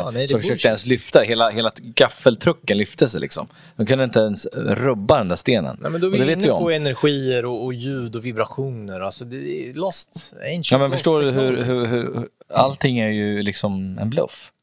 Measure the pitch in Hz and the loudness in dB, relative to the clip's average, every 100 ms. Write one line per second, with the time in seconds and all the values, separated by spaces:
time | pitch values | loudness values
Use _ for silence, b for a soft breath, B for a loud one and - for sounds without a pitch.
0 | 87 117 135 120 180 175 117 107 123 120 | -2 -4 0 0 0 2 2 2 0 0
1 | - - 107 113 113 110 110 - 120 - | 4 4 4 2 2 2 -2 -4 -6 4
2 | 131 - 131 110 175 - - 101 101 - | 4 6 4 4 0 0 0 0 0 2
3 | 127 87 69 - - B B - 107 131 | 0 0 -4 -6 -6 B B -4 0 2
4 | 123 113 107 98 - - - 101 135 107 | 2 2 2 0 -6 -4 -2 0 0 0
5 | 110 143 92 90 - 113 67 - 151 170 | 2 2 2 -2 0 0 -2 -8 -8 -2
6 | 185 190 139 170 214 - 170 156 143 123 | 0 2 2 2 2 2 0 0 -2 0
7 | 151 139 131 123 123 117 127 123 131 135 | 0 2 0 0 -2 -4 -6 -6 -6 -6
8 | 117 113 120 110 104 - 135 117 101 92 | -6 -8 -8 -4 -4 -4 -6 -8 -10 -8
9 | 95 - 120 131 143 - 123 143 190 - | -6 -8 -10 -10 -8 -8 -8 -6 -4 -4
10 | - - - - 135 170 151 131 139 135 | -8 -10 -12 -10 -8 -4 2 2 4 2
11 | 170 156 139 135 131 123 123 127 117 120 | 4 4 4 2 2 0 0 0 0 -2
12 | 113 117 - _ - - 135 135 139 120 | -2 -6 -8 _ -4 2 2 2 0 2
13 | 110 107 104 104 101 - 101 95 95 92 | 0 0 0 0 -2 -2 -2 -2 -4 -4
14 | 110 151 - - - _ | -2 -2 -2 -4 -6 _